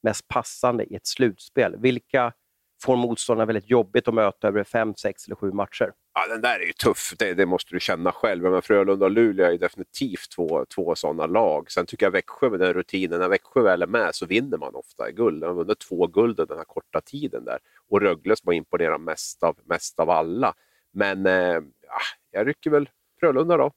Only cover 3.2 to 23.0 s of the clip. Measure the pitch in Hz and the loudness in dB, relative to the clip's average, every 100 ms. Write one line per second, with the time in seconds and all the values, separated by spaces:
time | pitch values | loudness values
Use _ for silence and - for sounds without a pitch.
3.2 | - 113 110 110 104 123 101 123 - 113 | 0 0 2 -2 2 2 4 0 2 2
4.2 | 104 - 107 101 98 117 110 98 104 - | 2 2 -2 0 -2 -2 -2 -4 -8 -8
5.2 | - - 101 98 98 - 113 - _ - | -14 -6 -6 -4 -6 -4 -4 -6 _ -4
6.2 | 87 113 120 104 85 - 120 98 - - | -4 -2 -2 -2 -4 0 0 0 -6 -4
7.2 | 104 90 92 90 - 90 - 87 90 - | -2 2 2 0 -2 -6 -4 0 -2 0
8.2 | 113 90 90 92 - 104 98 98 98 107 | -2 0 2 0 4 4 4 4 4 4
9.2 | 117 95 87 87 87 - 92 - 135 90 | 4 4 2 2 -2 -6 -14 -6 -6 -6
10.2 | - - 82 80 65 - 85 80 78 80 | -12 -6 -2 -2 -4 -6 -4 -4 -4 -4
11.2 | 80 98 104 76 78 - 87 - 98 92 | 0 2 2 0 -4 -4 -4 0 0 0
12.2 | - - 131 98 92 90 87 98 90 85 | -4 -2 -2 2 0 0 -2 -4 -2 -2
13.2 | 90 95 _ 135 110 90 87 117 90 - | 0 0 _ 2 4 4 2 0 0 -4
14.2 | 85 101 135 82 71 62 - - 57 90 | -2 -2 0 -6 -8 -14 -20 -10 -10 0
15.2 | 113 76 82 90 85 - - 87 87 87 | 0 0 -4 -4 -2 -4 -4 -2 0 2
16.2 | 117 98 80 76 80 - - 80 - 143 | 0 0 -6 -6 -10 -14 -6 -8 -6 -10
17.2 | 147 - - - _ _ _ 101 98 80 | -8 -8 -8 -10 _ _ _ 2 2 0
18.2 | 95 107 - 85 76 85 82 78 80 78 | 0 0 2 -2 0 -2 0 0 -4 -8
19.2 | - - 85 - - 85 - - 80 82 | -10 -2 -2 -2 -6 -6 -6 -2 0 2
20.2 | 82 98 120 - _ _ _ 95 101 98 | 0 -2 -2 -4 _ _ _ -2 -2 0
21.2 | 95 92 90 82 73 _ _ - - - | 2 4 2 0 -4 _ _ -8 -8 -10
22.2 | _ 92 117 151 156 147 143 _ | _ -4 -4 -2 0 0 0 _